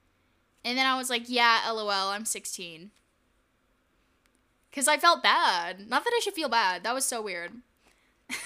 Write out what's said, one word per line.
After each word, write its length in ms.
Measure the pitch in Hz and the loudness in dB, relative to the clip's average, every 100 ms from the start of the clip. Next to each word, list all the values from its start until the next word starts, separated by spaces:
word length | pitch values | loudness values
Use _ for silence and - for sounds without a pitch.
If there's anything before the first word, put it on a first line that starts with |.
| _ _ _ _ _ _ | _ _ _ _ _ _
And 120 | 233 254 | -6 0
then 80 | 262 | 0
I 100 | 262 | 0
was 140 | 254 | -2
like, 140 | 240 233 | -4 -2
"Yeah, 340 | 247 233 226 - | 2 4 4 0
L 120 | 226 | -4
O 100 | 208 | -2
L, 180 | 202 196 | -2 -2
I'm 160 | 202 | -4
sixteen." 680 | 220 202 - - 175 160 190 _ _ _ _ _ _ _ _ _ _ _ _ _ _ _ _ _ _ | -6 -8 -8 -12 -12 -16 -20 _ _ _ _ _ _ _ _ _ _ _ _ _ _ _ _ _ _
'Cause 160 | - 277 | -2 2
I 80 | 294 | 4
felt 240 | 349 320 | 6 6
bad. 640 | 208 269 320 180 170 185 208 | 6 4 4 0 -2 -8 -4
Not 140 | 262 | -2
that 80 | 466 466 | 0 -2
I 40 | |
should 140 | 440 | -2
feel 140 | - 311 | -4 0
bad. 340 | 226 196 180 | 2 2 0
That 120 | 202 | -4
was 100 | 254 | -2
so 160 | 262 240 | -2 -4
weird. 300 | 214 175 175 - - _ _ _ _ _ _ | -6 -8 -10 -14 -20 _ _ _ _ _ _
<laughs> 20 | - | -12